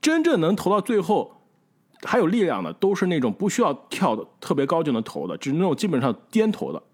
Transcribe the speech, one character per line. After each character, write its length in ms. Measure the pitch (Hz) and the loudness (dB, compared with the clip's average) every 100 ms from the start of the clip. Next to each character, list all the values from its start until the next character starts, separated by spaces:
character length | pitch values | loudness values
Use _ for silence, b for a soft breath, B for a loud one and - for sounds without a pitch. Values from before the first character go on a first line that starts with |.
真 220 | - 330 | 2 2
正 180 | 320 262 | 2 2
能 140 | 160 | 2
投 160 | 208 - | 2 2
到 100 | 202 | 0
最 200 | 190 220 | 2 -2
后 420 | 165 202 - - _ _ _ _ _ _ | 2 0 0 -12 _ _ _ _ _ _
还 140 | - 240 | -2 2
有 100 | 170 | 2
力 160 | 233 | 2
量 180 | 185 110 | 0 -2
的， 100 | 82 | -6
都 220 | 85 196 | -2 0
是 120 | 196 185 | 0 0
那 120 | 165 | 0
种 140 | 123 | 0
不 160 | 98 196 | 0 -2
需 120 | - | 2
要 140 | 214 139 - | 0 0 -8
跳 240 | - 170 | -2 0
的 100 | 110 - _ | 0 -6 _
特 140 | - | -4
别 100 | 156 | -2
高 180 | 139 165 | 2 0
就 100 | 156 | 0
能 100 | 117 | -2
投 240 | 110 - 78 | -2 -8 -8
的， 100 | 78 | -8
就 120 | 139 | -4
是 20 | |
那 60 | 147 | 0
种 140 | 185 | 0
基 140 | 143 208 | 0 0
本 120 | 143 | 0
上 140 | 127 113 _ | 0 -4 _
颠 220 | 220 220 | 0 0
投 200 | - - | 0 -6
的。 80 | 80 _ | -8 _